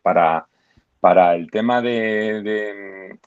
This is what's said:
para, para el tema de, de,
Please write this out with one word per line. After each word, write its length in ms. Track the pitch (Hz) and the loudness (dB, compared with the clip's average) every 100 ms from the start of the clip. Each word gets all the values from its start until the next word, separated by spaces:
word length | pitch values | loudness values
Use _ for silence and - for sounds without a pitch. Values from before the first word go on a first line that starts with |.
para, 440 | 98 87 82 82 - _ _ _ _ _ | 0 2 2 0 -6 _ _ _ _ _
para 340 | 90 90 87 | 4 6 4
el 160 | 85 82 | 2 -2
tema 300 | 107 117 123 | -4 -2 -2
de, 600 | 120 117 110 107 107 107 | -2 -2 -2 -2 -2 -4
de, 760 | 104 107 104 101 98 95 95 101 | -4 -6 -6 -10 -16 -16 -18 -20